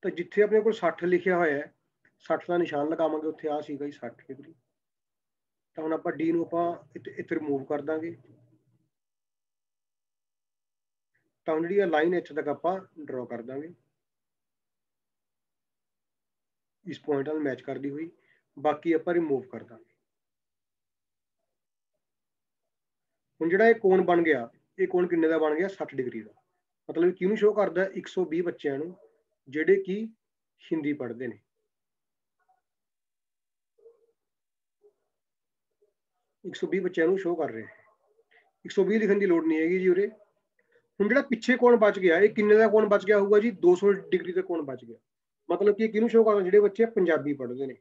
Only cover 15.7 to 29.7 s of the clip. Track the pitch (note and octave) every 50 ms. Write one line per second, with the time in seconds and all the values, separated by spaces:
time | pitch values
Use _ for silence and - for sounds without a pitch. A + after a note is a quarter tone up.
15.7 | _ _ _ _ _ _ _ _ _ _ _ _ _ _ _ _ _ _ _ _
16.7 | _ _ _ F#3 C#3+ - _ - D3 C#3 C#3 D3 D3+ D#3 D3+ C#3 A2 - - -
17.7 | C3+ B2 C3+ C#3+ C#3 D3 D#3+ E3+ - _ _ _ _ _ _ _ _ - C#3 D3+
18.7 | D#3 - - E3+ E3 D#3 D#3+ F3 F3 F3 E3 D#3 C#3 B2+ A#2 - - A2+ G#2 -
19.7 | A#2 A2+ _ _ _ _ _ _ _ _ _ _ _ _ _ _ _ _ _ _
20.7 | _ _ _ _ _ _ _ _ _ _ _ _ _ _ _ _ _ _ _ _
21.7 | _ _ _ _ _ _ _ _ _ _ _ _ _ _ _ _ _ _ _ _
22.7 | _ _ _ _ _ _ _ _ _ _ _ _ _ _ D#3+ E3 E3+ G3 A3 A3+
23.7 | A3+ A3+ - G3 F#3 F3+ F3+ F3 F3 F3 F3 D#3+ D3 B2+ A#2 A#2 _ _ _ _
24.7 | _ - F#3+ F3+ - F3+ F3 F3 F3 E3 D#3+ D#3+ D#3+ D#3+ D#3 D3+ D3+ D#3 F3+ G3
25.7 | F#3+ - D#3+ D3 - C3+ C3 B2 A2+ A2+ G#2+ G#2+ _ _ _ _ _ _ _ _
26.7 | _ _ _ - D3 D#3+ E3+ F3+ F3+ - F3 F#3 G#3+ A3 G3+ G#3 G#3 G3+ G3+ F3
27.7 | D#3+ E3+ F#3+ F#3+ - G3 - - - - F#3 D#3+ D#3 E3 F3+ E3+ - - - D3+
28.7 | C#3 C3+ D3+ F3 F#3 - _ - _ _ _ _ _ _ _ - C3 D3+ D#3+ D#3+